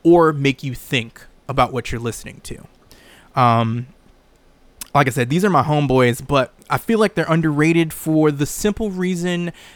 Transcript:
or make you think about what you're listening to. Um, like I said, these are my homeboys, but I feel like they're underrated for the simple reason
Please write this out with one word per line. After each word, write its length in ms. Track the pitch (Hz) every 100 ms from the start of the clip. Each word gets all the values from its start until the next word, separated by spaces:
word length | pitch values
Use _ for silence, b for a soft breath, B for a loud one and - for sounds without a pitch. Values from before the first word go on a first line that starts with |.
or 300 | 165 170 160
make 280 | 147 139 131
you 140 | 139 123
think 500 | - 135 113 - - _ -
about 240 | 135 120
what 200 | 123 -
you're 100 | 120
listening 400 | 117 - 110 -
to. 160 | - - - _ b b b b b
Um, 540 | - 120 117 113 120 123 _ _ _ _ _ _ _ _ _ -
like 140 | 139 131
I 20 |
said, 200 | 123 120
these 140 | 165
are 60 | 202
my 140 | 143
homeboys, 640 | 139 151 139 131 123 117 131
but 280 | 139 127 _ -
I 80 | 139
feel 220 | - 220
like 160 | 208 -
they're 100 | 160
underrated 680 | 165 160 147 160 170 160
for 360 | - 160 156 156
the 160 | 143 147
simple 460 | - 208 202 214
reason 600 | 185 180 180 180 175 175 B B